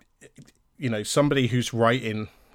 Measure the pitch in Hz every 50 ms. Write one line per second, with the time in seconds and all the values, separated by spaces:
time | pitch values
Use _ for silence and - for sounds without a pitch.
0 | _ _ _ _ - - _ - - - _ _ _ _ _ - 143 120 113 107
1 | 104 - - 151 143 147 143 139 127 117 120 127 113 - - 113 113 113 120 131
2 | 113 110 107 107 107 - - _ _ _